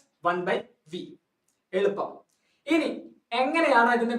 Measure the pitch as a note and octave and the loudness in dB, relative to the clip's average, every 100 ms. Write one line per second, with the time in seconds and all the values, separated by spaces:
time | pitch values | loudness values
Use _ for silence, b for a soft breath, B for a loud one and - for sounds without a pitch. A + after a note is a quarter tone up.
0 | _ _ E3+ F3+ F3+ A3 - _ _ F3 | _ _ -2 -2 -2 -4 -4 _ _ -14
1 | - - _ _ _ _ _ F#3+ G3+ - | -14 -18 _ _ _ _ _ -2 -2 -2
2 | - - _ _ _ _ - D#4+ C#4+ - | -8 -10 _ _ _ _ 0 0 0 -6
3 | - - _ A#3 C4 D#4+ D#4 A#3+ A#3 A#3+ | -14 -20 _ -2 0 2 4 4 4 2
4 | A#3 | 0